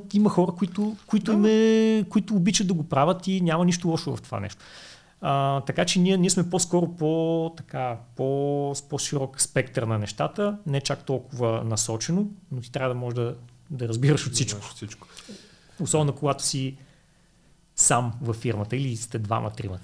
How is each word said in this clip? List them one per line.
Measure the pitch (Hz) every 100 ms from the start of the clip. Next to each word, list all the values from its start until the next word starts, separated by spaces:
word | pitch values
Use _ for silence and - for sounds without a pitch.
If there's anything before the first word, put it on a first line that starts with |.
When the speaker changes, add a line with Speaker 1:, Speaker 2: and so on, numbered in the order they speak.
| 202
Speaker 1:
има | 202 208
хора, | - 180
които, | 175 185 - 214 220 -
които | 214 220
Speaker 2:
Да. | 214
Speaker 1:
им |
е, | 208 220 220 220 220 220 190
които | 220 208 208
обичат | 180 - 185
да |
го | 170
правят | 147 143 151 180 190
и | 190
няма | 175 160
нищо | 180 175 175
лошо | 160 - 117
в |
това | - 110
нещо. | 98 - - - - - _ -
А, | - 139 139 139
така | - 175
че | 175 185
ние, | 180 190
ние | 175
сме | 185 175
по-скоро | 185 - 175 170 170
по, | 156 165 165 165 165 165
така, | - 135 127 113 - -
по, | 135 139 143 143 139
с | 139
по-широк | - 139 - 147 131 -
спектър | - 139 127 -
на | 113 110
нещата, | 104 - 139 - 208 208 160
не | 139
чак | - 135
толкова | - 131 - 123 117 113
насочено, | 113 110 - 110 - 175 208 - -
но | 131
ти | 117
трябва | 135 131
да | 123
можеш | 123
да, | 120 120 139 - - -
да | 131 117
разбираш | 113 139 151 -
от |
Speaker 2:
Да |
Speaker 1:
всичко. | - 117 101
Speaker 2:
знаеш | -
от | -
всичко. | 107 - - - - - - - _ -
Speaker 1:
Особено | 151 156 147
когато | 135 143 139
си | - 139 131 135 - _ _ _ _ _ _ _ _ -
сам | - 123 120 113
във | 117 110
фирмата | 123 104 101 127
или | 135 113
сте | - 117
двама-трима, | 104 113 110 - 107 90